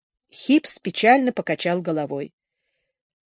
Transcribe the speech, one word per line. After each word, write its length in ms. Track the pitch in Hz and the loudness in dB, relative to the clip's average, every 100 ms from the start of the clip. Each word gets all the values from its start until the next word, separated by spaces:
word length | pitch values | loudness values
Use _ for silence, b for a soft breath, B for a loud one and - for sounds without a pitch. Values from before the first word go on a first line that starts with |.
| _ _ _ | _ _ _
Хипс 480 | - - 294 - - | -12 2 2 2 -8
печально 520 | 202 - 214 269 254 | -8 0 4 4 4
покачал 500 | 233 - 156 175 175 | -4 -4 -4 -2 -2
головой. 520 | 170 156 143 143 147 _ _ _ _ _ _ _ _ _ | -2 -4 -4 -8 -10 _ _ _ _ _ _ _ _ _